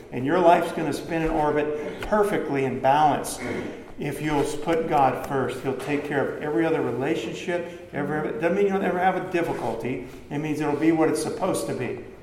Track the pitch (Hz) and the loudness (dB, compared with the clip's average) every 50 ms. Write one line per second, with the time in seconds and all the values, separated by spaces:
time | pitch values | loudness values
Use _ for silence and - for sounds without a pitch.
0 | - - 135 131 127 139 160 180 175 170 175 170 170 - - 170 160 147 135 - | -12 -10 -6 -4 0 2 4 6 8 8 8 6 4 0 -2 -4 -2 -2 -2 -4
1 | - - 170 165 160 160 160 160 151 147 147 147 147 147 - - - 147 - - | -4 -4 -2 0 0 0 2 2 2 2 2 2 2 0 -2 -4 -4 -6 -8 -6
2 | - - 208 208 - - 165 151 - 151 143 135 135 131 117 113 - 131 135 151 | -4 0 4 4 4 4 2 0 -2 0 0 0 0 0 0 2 2 4 6 6
3 | 156 147 131 113 - - - - - - - - - - - - - - - - | 6 4 4 2 -2 -4 -6 -6 -6 -6 -6 -6 -6 -8 -8 -12 -14 -14 -10 -6
4 | 131 143 139 - 151 156 151 143 135 - - - - 165 165 160 - - 165 143 | -6 -6 -4 -4 -2 0 2 2 0 0 -2 -2 -2 0 0 0 2 2 4 4
5 | 135 131 127 - - - 143 135 123 117 - - - 135 120 - - 147 143 143 | 4 4 4 0 -4 -2 -2 0 0 -2 -2 -4 -4 -4 -4 -4 -2 -2 -2 -2
6 | - - 151 135 127 - - - 156 151 151 165 160 160 160 143 135 127 120 123 | -2 -2 0 0 0 -2 -2 -4 -4 -2 0 2 2 2 2 0 0 0 -2 -2
7 | 131 151 165 - - 170 160 - - 185 175 170 - - - - - - - 143 | 0 -2 -2 -2 -4 -6 -8 -8 -6 -4 -4 -4 -4 -6 -10 -14 -14 -10 -6 -4
8 | 147 143 147 151 151 - - - 165 170 190 202 202 196 190 190 - 175 175 180 | -4 -2 -2 -2 -4 -4 -4 -2 0 0 2 4 2 2 2 2 0 0 0 2
9 | 175 190 180 180 160 - - 170 165 160 143 - - 117 110 - - 123 135 - | 2 2 2 2 -2 -2 -2 0 0 0 -2 -4 -4 -4 -4 -4 -4 -4 -6 -6
10 | - - - - - - 151 143 151 156 147 147 156 151 143 - 156 160 165 160 | -8 -10 -14 -16 -12 -8 -6 -4 -4 -2 -2 -2 0 0 0 2 4 4 4 6
11 | 160 156 - - - - - - 185 190 151 - - - 127 120 127 104 92 - | 4 4 2 0 -2 -4 -4 -2 -2 -2 0 -2 -2 -4 -4 -4 -4 -6 -6 -8
12 | - - - - | -10 -14 -16 -20